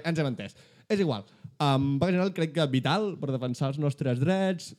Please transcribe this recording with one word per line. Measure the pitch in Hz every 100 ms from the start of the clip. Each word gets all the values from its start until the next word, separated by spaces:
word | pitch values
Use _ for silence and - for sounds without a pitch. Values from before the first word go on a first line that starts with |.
| 160
ens | 160
hem | 143
entès. | 110 98 - - - -
És | 214
igual. | 175 107 - - - -
Em, | 143 135 139 139
vaga | 175
general | 180 190
crec | 180 160 147
que | 147
vital | 131 131 180 208 156
per | 139 131
defensar | 127 120 135
els | 143
nostres | 143 - 135 123
drets, | 147 190 190 180 -